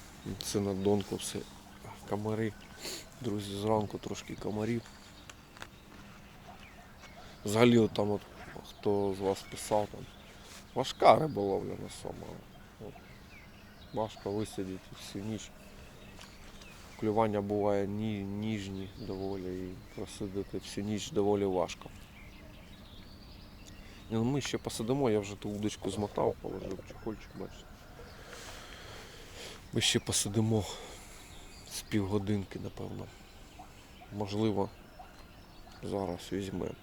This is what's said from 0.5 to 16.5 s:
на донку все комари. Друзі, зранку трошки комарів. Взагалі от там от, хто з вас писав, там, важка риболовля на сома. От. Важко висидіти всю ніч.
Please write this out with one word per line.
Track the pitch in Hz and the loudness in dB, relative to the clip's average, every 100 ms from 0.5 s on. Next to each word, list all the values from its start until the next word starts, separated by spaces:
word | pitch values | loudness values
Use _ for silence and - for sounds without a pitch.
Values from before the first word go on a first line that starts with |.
| 107 | 2
на | 101 | 4
донку | 95 98 104 95 98 | 4 6 6 4 -2
все | - 101 - - - - - - - | -2 -4 -6 -14 -16 -14 -14 -10 -2
комари. | 104 107 107 110 - - - - - - - | 0 2 2 0 -2 -14 -10 -8 -8 -10 -6
Друзі, | 120 104 101 101 | -2 -2 -2 0
зранку | 104 110 101 - | 4 4 4 -2
трошки | - 101 - - | -4 -6 -6 -4
комарів. | - 107 110 117 - - - - - - - - - - - - - - - - - - - - - - - - - - 104 | -2 0 2 0 -2 -16 -18 -18 -18 -18 -18 -14 -14 -16 -18 -16 -16 -16 -16 -16 -16 -16 -16 -18 -18 -16 -16 -16 -16 -6 2
Взагалі | 107 120 120 | 8 10 10
от | 107 | 8
там | - 104 | 6 2
от, | 101 - - - - - | 2 -2 -14 -12 -12 -14
хто | - 107 101 101 95 | -2 2 4 2 2
з | |
вас | 98 98 | 2 2
писав, | - - - 107 104 | -2 -6 4 4 4
там, | - - - - - - - - - | -4 -12 -14 -16 -16 -16 -16 -6 0
важка | 135 - - 117 | 0 10 12 12
риболовля | 156 101 101 95 98 95 | 10 4 4 2 0 -4
на | 98 - | -8 -8
сома. | 92 92 - 85 - - - - 107 | -8 -8 -8 -10 -12 -16 -16 -12 -12
От. | - - - - - - - - - - | -12 -16 -16 -16 -16 -16 -16 -18 -16 -6
Важко | - 110 - 104 | 0 0 0 -2
висидіти | 101 107 - 95 92 - - | 0 0 -2 -4 -4 -8 -14
всю | - 98 107 | -8 -4 -2
ніч. | 107 - - - - - - - - - - - | -4 -6 -14 -16 -16 -16 -16 -16 -14 -14 -14 -16